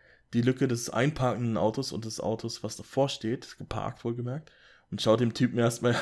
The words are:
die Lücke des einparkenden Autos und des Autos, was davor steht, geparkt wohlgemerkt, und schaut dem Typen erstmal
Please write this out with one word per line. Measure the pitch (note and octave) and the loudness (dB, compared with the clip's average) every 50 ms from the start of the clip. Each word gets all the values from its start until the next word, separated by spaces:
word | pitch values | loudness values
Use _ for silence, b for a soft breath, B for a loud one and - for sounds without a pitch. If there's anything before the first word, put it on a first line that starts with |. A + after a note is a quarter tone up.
| b b b b b b - | b b b b b b 0
die | A#2+ A#2 | 2 4
Lücke | B2+ C3 - C#3 B2+ | 4 4 4 2 0
des | A#2+ A#2+ - - | 0 0 -2 -2
einparkenden | - A2+ B2+ D3 D#3 - C3 B2 G#2+ G#2 A#2+ A#2 A2 | 0 2 2 2 2 2 0 0 0 0 0 0 0
Autos | E2+ F2+ A2 A2 C#3 B2+ - - | 2 2 2 0 0 -4 -6 -6
und | - A2+ | -8 -8
des | A2 - - | -8 -8 -6
Autos, | - G2+ A2 - - A2+ - - - | -4 -2 -2 -2 -4 -8 -8 -8 -8
was | A2 - | -10 -10
davor | - G#2+ - - C3 C#3 C3+ | -10 -14 -6 0 0 0 0
steht, | - - - A2 C3 - - - - - | 0 -4 -4 -4 -4 -4 -6 -12 -16 -14
geparkt | - - - A2 G2+ - - - - | -10 -8 -6 -6 -6 -6 -8 -6 -6
wohlgemerkt, | A#2 A#2 A#2+ A#2 B2 B2+ D#3 D#3 b b b b b b b b b | -6 -4 -4 -6 -6 -6 -8 -10 b b b b b b b b b
und | - G2+ | -8 -2
schaut | - A2+ A2 A#2 | 4 4 6 6
dem | B2 A2+ - | 6 2 2
Typen | - B2 A#2+ - A#2+ | 2 2 2 2 4
erstmal | A#2 A#2+ A#2+ - B2 B2 A#2+ - | 2 2 2 2 0 0 2 0